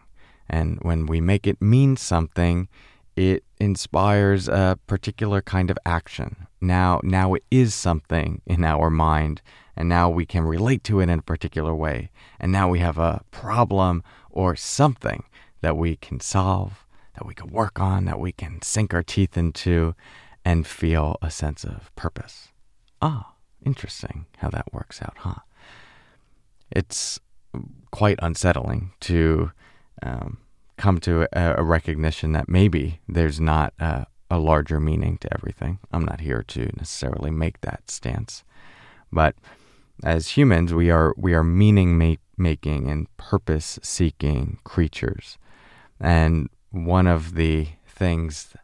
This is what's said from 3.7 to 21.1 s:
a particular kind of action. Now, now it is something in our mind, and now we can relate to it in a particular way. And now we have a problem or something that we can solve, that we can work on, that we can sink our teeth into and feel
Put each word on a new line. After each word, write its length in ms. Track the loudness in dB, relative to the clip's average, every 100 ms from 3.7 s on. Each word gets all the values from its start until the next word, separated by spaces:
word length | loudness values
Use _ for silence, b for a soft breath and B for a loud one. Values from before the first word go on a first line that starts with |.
| 0 -2 0 2 4 4 2 2
a 280 | 2 2 0 -4
particular 520 | -4 -4 -4 -2 -2
kind 300 | 0 0 0
of 80 | -2 -2
action. 640 | -2 -4 -10 -10 -10 -20 _
Now, 400 | 0 4 4 2
now 300 | 2 2 2
it 100 | 0 2
is 260 | 4 4
something 680 | 0 0 -2 0 -2 -2 -6
in 200 | -2 0
our 260 | 2 2 2
mind, 500 | 4 2 2 0 -4 B B B -4
and 120 | 0
now 220 | 2 2
we 160 | 0 -2
can 160 | 0
relate 400 | 0 0 0 0
to 140 | 0 2
it 60 | 2
in 120 | 0
a 20 |
particular 540 | -2 -6 -4 -4 -4 -2
way. 340 | -4 -4 -10 B B B
And 100 | -2
now 180 | 2 2
we 120 | 2
have 180 | 0 0
a 240 | 0 -2 -8
problem 720 | -16 -4 0 2 2 2 0 B B B
or 260 | -2 -2 -2
something 640 | -6 2 2 2 -6 -8 -14 b b b
that 140 | -4 0
we 200 | -2 -4
can 220 | -8 -10
solve, 680 | -2 0 2 0 -4 -10 _ b b
that 140 | -16 -16
we 80 |
can 160 | -14 -6
work 280 | -2 -2 -2
on, 280 | 0 0 -2
that 120 | -4
we 140 | -8
can 300 | -8 -14 -12
sink 320 | -6 -2 0
our 80 | -2
teeth 340 | -2 0 0 0
into 580 | -2 -2 0 2 2 -4 B B B B
and 240 | 0 0 0
feel 520 | -2 0 2 0